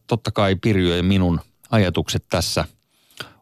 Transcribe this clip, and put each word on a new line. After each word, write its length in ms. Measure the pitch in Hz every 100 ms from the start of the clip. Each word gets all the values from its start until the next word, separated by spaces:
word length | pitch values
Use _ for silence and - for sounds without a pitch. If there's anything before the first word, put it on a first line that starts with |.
| -
totta 240 | 117 -
kai 240 | - 98 95
Pirjo 400 | 117 95 87 87
ja 80 |
minun 360 | 90 95 90 82 - _ -
ajatukset 520 | 113 90 82 78 - -
tässä 360 | 90 - - 82 _ _ _ _ - - _